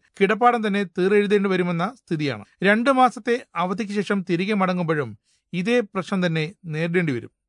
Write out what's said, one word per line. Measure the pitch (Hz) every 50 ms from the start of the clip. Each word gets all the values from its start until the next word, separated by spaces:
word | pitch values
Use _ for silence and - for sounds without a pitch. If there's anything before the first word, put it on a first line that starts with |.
| _ _ _
കിടപ്പാടം | - 196 185 220 208 240 240 240 240
തന്നെ | 214 214 196 202 202
തീറെഴുതേണ്ടി | 175 _ - 180 190 208 208 208 196 208 208 196 202
വരുമെന്ന | 185 180 180 175 175 165 175 214 269
സ്ഥിതിയാണ്. | - _ _ 170 151 156 139 120 104 101 _ _ _ 180
രണ്ടു | 190 208 226 240 277
മാസത്തെ | 269 262 254 247 - 240 208 254 233 254 226 _ _
അവധിക്ക് | 175 175 180 190 180 233 196 202
ശേഷം | 208 196 - 208 202
തിരികെ | 175 - 175 170 190 202 214
മടങ്ങുമ്പോഴും | 202 190 180 180 180 175 156 165 151 135 117 104 - _ _ _ _ _ _ -
ഇതേ | 175 180 220 240 247
പ്രശ്നം | 226 - _ 190 170 - 202 190
തന്നെ | 180 175 160 160 156 160 202 _ -
നേരിടേണ്ടി | 165 151 156 165 175 170 185 175 151 131
വരും. | 117 110 110 _ _ _